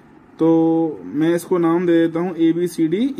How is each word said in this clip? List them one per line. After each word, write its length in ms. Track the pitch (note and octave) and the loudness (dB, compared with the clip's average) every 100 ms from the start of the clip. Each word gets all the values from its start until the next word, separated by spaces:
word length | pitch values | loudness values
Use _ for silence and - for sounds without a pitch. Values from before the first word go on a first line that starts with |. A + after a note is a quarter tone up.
| - - - - | -20 -20 -20 -2
तो 640 | E3 E3 E3 E3 D#3+ F#2+ | 2 4 2 0 -2 -6
मैं 300 | F2+ C#3 E3 | -8 -2 0
इसको 240 | E3+ - F3+ | 0 -2 0
नाम 280 | E3 E3+ F3 | 2 2 2
दे 60 | E3 | 2
देता 220 | E3 E3 | 2 -2
हूँ 140 | F#3 E3 | -6 0
एबीसीडी, 760 | E3 E3+ F3 E3 D#3+ F#3+ C4+ | 0 0 -4 -2 -2 0 -2